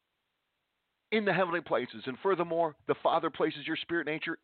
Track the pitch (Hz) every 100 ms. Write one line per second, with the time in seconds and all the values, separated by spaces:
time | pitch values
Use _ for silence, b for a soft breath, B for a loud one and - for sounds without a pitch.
0 | _ _ _ _ _ _ _ _ _ _
1 | _ 220 202 170 180 170 147 123 123 110
2 | 131 123 196 170 170 165 165 - - 143
3 | 151 151 160 - 165 147 143 156 - 170
4 | 147 156 - -